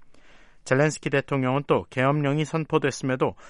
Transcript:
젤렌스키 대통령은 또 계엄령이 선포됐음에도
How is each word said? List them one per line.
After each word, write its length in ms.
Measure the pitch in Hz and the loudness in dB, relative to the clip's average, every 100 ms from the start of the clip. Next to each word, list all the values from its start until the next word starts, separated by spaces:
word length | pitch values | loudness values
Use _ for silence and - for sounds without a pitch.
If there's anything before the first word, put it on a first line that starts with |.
| - - - - - - - | -20 -20 -20 -20 -20 -12 0
젤렌스키 440 | 131 151 147 - | 2 2 0 -2
대통령은 540 | 139 - 139 131 131 147 | -2 0 -2 0 0 2
또 200 | 135 - | 0 0
계엄령이 540 | - 131 151 143 147 | 0 0 2 0 0
선포됐음에도 920 | 151 165 156 156 143 - 135 127 143 95 - | -2 -4 0 0 0 -2 -2 0 -2 -4 -16